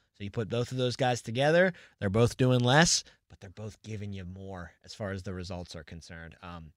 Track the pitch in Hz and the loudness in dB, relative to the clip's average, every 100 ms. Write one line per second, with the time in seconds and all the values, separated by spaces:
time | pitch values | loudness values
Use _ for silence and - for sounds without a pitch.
0 | _ - 101 117 101 117 120 127 123 113 | _ -12 -8 -6 -4 -4 -4 -2 -2 0
1 | 127 120 - 117 147 170 185 - - - | 0 0 -4 0 4 6 4 0 -18 -4
2 | 101 110 117 - 127 127 123 143 175 - | 0 4 4 4 4 6 6 6 6 2
3 | - _ _ - 98 98 107 - 107 107 | -4 _ _ -20 -18 -12 -14 -12 -12 -10
4 | 104 98 90 95 95 92 85 _ - - | -8 -10 -12 -12 -14 -14 -14 _ -20 -8
5 | 101 98 95 92 90 90 87 85 76 85 | -6 -6 -6 -8 -8 -8 -10 -14 -14 -16
6 | - 82 82 - 87 87 78 | -16 -16 -16 -16 -14 -14 -16